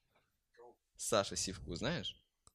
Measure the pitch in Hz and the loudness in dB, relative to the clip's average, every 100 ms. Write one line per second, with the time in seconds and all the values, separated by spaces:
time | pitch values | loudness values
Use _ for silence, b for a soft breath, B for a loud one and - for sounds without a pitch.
0 | _ _ _ _ _ - 120 - _ - | _ _ _ _ _ -20 -20 -20 _ -6
1 | - 107 98 95 98 - 90 85 120 160 | 4 4 4 0 -2 -4 -6 -2 0 0
2 | 92 - _ _ - | -4 -8 _ _ -20